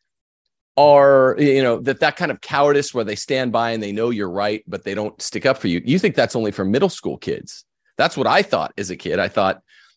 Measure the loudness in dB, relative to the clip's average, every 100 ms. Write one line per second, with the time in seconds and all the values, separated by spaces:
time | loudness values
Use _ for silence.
0 | _ _ _ _ _ _ _ 4 6 8
1 | 8 6 4 2 2 2 2 0 -2 0
2 | -2 -2 -6 -6 -4 0 2 2 -2 -4
3 | -6 -6 -4 -4 -2 -2 -2 -4 -6 -4
4 | -2 -2 -4 -4 -4 -4 -8 -12 -8 -6
5 | -6 -8 -10 -2 0 0 -2 -2 0 0
6 | 2 0 0 0 -4 -2 -2 0 0 -2
7 | -8 -8 -8 -8 -10 -20 _ _ _ -4
8 | -2 0 0 0 0 -2 -4 -8 -10 -8
9 | -4 -2 -2 0 -2 -2 _ _ _